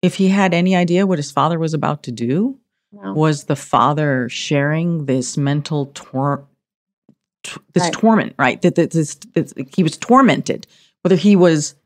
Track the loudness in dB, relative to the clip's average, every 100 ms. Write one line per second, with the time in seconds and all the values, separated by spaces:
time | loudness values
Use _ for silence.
0 | 0 2 0 2 2 2 2 2 2 2
1 | 0 -2 -2 -2 -2 0 -4 -2 -4 -4
2 | -8 -8 -4 -2 -2 -6 _ _ _ -16
3 | -10 -2 0 0 -4 -6 -2 2 2 2
4 | 0 -2 -4 -8 -2 0 0 -2 -2 -4
5 | -2 -4 -2 -2 -2 -2 -2 -4 -6 -10
6 | -10 -4 -2 -4 -8 _ _ _ _ _
7 | _ _ _ _ -18 -18 _ -2 -2 0
8 | 2 2 0 -2 -2 2 0 0 0 0
9 | -4 -8 -6 -6 -6 -8 -10 -2 -2 -2
10 | 2 4 4 2 -2 -8 -8 _ _ _
11 | 0 2 4 6 6 4 -2 _